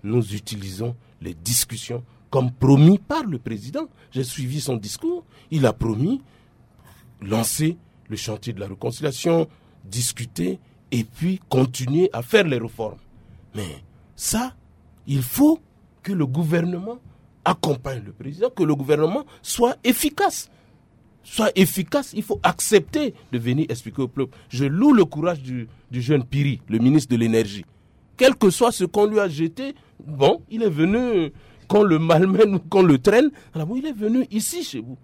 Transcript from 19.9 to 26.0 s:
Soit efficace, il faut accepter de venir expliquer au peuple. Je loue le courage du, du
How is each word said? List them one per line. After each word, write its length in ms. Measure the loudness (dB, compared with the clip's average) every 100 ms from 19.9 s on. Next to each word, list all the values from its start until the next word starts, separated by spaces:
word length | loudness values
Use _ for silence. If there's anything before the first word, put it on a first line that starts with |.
| 2 -2 0 -2 -2 -14 _ _ _ _ _ _ _
Soit 280 | -10 -2 0 4
efficace, 580 | 2 2 -2 -2 -2 -8
il 80 |
faut 160 | -6 -6
accepter 720 | -6 -6 2 2 2 -4 -4 -6 -8
de 60 | -6
venir 300 | -2 -2 -2
expliquer 320 | -6 -8 -6
au 60 | -6
peuple. 260 | -4 -8 -8 _
Je 160 | -4 -2
loue 280 | 2 6
le 120 | 6 4
courage 360 | 0 -4 -4
du, 240 | -8 -10 -10 -18 _
du 100 | -6